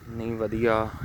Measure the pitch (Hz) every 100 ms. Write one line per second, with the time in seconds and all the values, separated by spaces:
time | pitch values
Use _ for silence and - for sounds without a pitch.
0 | - 113 113 113 107 110 117 110 110 -